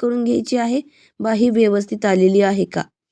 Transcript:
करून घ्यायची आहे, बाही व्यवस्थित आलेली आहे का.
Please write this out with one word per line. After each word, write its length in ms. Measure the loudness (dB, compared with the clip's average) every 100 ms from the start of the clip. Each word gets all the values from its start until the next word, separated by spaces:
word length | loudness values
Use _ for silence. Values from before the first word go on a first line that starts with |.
करून 240 | -4 -2
घ्यायची 320 | -2 -2 -2 -4
आहे, 240 | -2 -4 -6 _ _ -8
बाही 300 | -4 0 0
व्यवस्थित 540 | 2 2 2 -2 -4
आलेली 360 | 0 2 4 4
आहे 220 | 2 0 -2
का. 160 | -4 -8 _ _